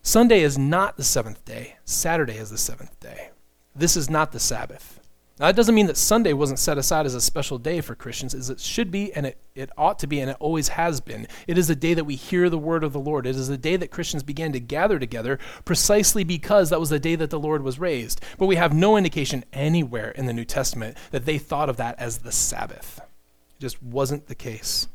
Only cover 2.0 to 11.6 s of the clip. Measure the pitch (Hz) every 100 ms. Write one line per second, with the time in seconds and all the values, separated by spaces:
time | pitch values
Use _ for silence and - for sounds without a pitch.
2 | 165 165 139 110 107 110 - - - -
3 | - - - - _ _ _ 135 165 151
4 | 139 156 156 117 - - 123 - - -
5 | - _ _ - 151 202 226 220 196 135
6 | - 220 202 139 143 131 - 143 131 160
7 | 147 123 - - 135 131 135 170 143 117
8 | - - - 135 127 127 - - 208 196
9 | 202 - 139 - - - 135 - 160 208
10 | 139 143 131 135 151 160 - - 202 143
11 | - 113 113 - - 175